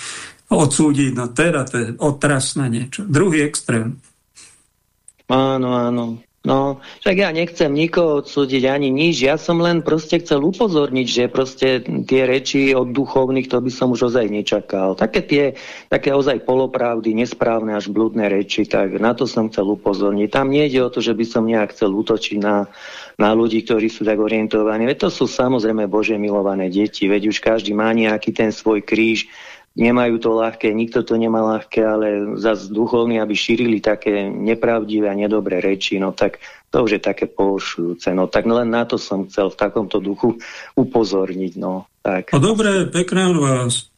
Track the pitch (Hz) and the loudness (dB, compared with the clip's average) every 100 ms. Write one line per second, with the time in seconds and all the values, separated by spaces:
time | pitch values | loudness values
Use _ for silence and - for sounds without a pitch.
0 | - - - - - 190 147 - 156 139 | -12 -14 -16 -14 0 2 2 4 2 4
1 | 139 123 120 123 170 156 127 120 113 117 | 2 0 -4 0 2 2 -2 -4 -4 -2
2 | 151 143 143 139 - - 131 113 123 - | -2 0 0 0 0 -2 -2 -2 -4 -8
3 | 202 139 190 156 147 - - 117 113 139 | 0 2 4 2 0 -2 -4 -2 -2 -8
4 | _ _ _ - - _ _ _ _ _ | _ _ _ -20 -20 _ _ _ _ _
5 | _ _ - 131 135 135 127 123 120 120 | _ _ -2 2 2 0 0 0 0 -2
6 | 117 113 - _ - 135 139 135 - - | -4 -8 -14 _ -2 0 0 -4 -12 -6
7 | 202 185 196 160 170 170 156 143 165 175 | -2 2 0 0 -4 0 0 2 2 2
8 | 165 147 135 143 135 131 131 139 139 131 | 2 2 -2 -2 0 2 2 2 0 2
9 | 170 143 131 156 - 170 170 170 160 156 | 2 2 2 0 0 0 2 2 2 -2
10 | 156 170 170 143 156 185 226 156 143 131 | 0 -2 2 2 2 2 2 2 2 0
11 | 120 123 120 131 131 - 131 127 123 139 | 0 0 0 0 -2 0 0 0 -2 -6
12 | 120 131 127 131 131 139 135 131 123 123 | 0 2 4 0 0 0 2 2 0 -2
13 | 127 135 131 131 127 123 127 117 127 117 | 0 2 2 0 0 -2 -2 -2 0 2
14 | 123 120 107 104 98 107 - 98 95 92 | 2 2 0 -2 -2 -2 -2 -2 0 0
15 | 110 180 175 143 143 135 - - - 143 | 0 -2 0 2 2 -2 -14 -16 -4 -2
16 | 147 139 139 117 - 127 131 131 120 113 | 2 2 2 0 0 0 2 0 -2 0
17 | 113 110 120 - 117 113 110 107 104 104 | 0 0 -2 0 0 0 -2 -4 -2 0
18 | 110 113 104 98 101 - 101 104 98 95 | 0 2 0 0 -2 -2 0 0 0 0
19 | 113 120 123 120 110 110 98 104 104 95 | 0 0 -2 0 -2 0 -2 0 -2 0
20 | 101 101 104 135 135 143 151 131 123 123 | 0 0 0 0 2 2 2 2 0 0
21 | 113 107 117 120 110 113 104 - 104 98 | -2 0 0 0 0 0 0 0 0 0
22 | 110 107 - 104 101 101 98 - - - | 0 -2 -2 -2 0 0 -2 -8 -18 -18
23 | - - 104 113 117 110 107 113 110 - | -14 0 2 4 2 0 0 0 0 -2
24 | 107 107 107 110 107 110 107 110 117 147 | -2 0 0 0 0 0 0 0 0 0
25 | 185 - 123 - 127 131 110 110 101 104 | -2 0 -4 0 0 2 0 0 0 0
26 | 107 107 104 104 98 98 92 92 104 - | 0 0 0 0 0 0 0 0 0 0
27 | 98 101 104 98 117 113 101 104 110 113 | 2 2 0 0 0 0 0 0 2 2
28 | 110 107 113 110 110 104 110 104 - - | 2 0 -2 0 -2 0 0 0 0 0
29 | 113 110 - - - - _ - 117 123 | 2 0 -4 -12 -20 -20 _ 0 2 4
30 | 120 113 113 113 113 113 113 107 113 120 | 2 0 0 2 0 0 -2 0 0 -2
31 | 110 113 113 113 110 110 - 113 110 107 | 0 0 2 2 0 -2 -2 0 2 2
32 | 107 104 101 107 110 104 95 107 113 120 | 0 -2 -4 -2 0 -2 -4 -2 0 2
33 | 117 113 107 104 - 117 120 107 107 104 | 2 0 0 -2 0 0 2 0 0 -2
34 | 110 101 98 101 101 113 117 117 107 107 | 0 -2 -2 -4 -2 0 0 0 0 -2
35 | 104 101 104 107 98 90 98 95 - 98 | 0 -2 0 0 -2 -2 0 -2 -2 -2
36 | 95 - 101 - - - _ 139 113 101 | -2 0 -2 -2 -20 -20 _ 0 2 0
37 | 101 98 80 - 98 98 - - 85 87 | -2 -4 -4 0 0 0 -4 -6 -4 -4
38 | - 90 92 107 113 117 117 117 117 110 | -2 0 0 0 2 0 2 0 -2 -4
39 | - 98 95 - 95 - 104 117 98 104 | -4 -6 -4 -2 -2 0 -2 -2 -2 -4
40 | 95 101 120 117 - - - - 123 120 | -4 -2 0 -2 -8 -18 -6 -2 2 2
41 | 101 95 95 92 92 95 95 92 - _ | 0 0 -2 -4 -6 -6 -6 -6 -10 _
42 | 104 92 92 143 175 220 214 196 165 175 | -4 -4 0 2 2 2 2 2 0 -2
43 | 175 185 185 170 139 127 123 - - | 0 2 2 2 2 2 0 -4 -8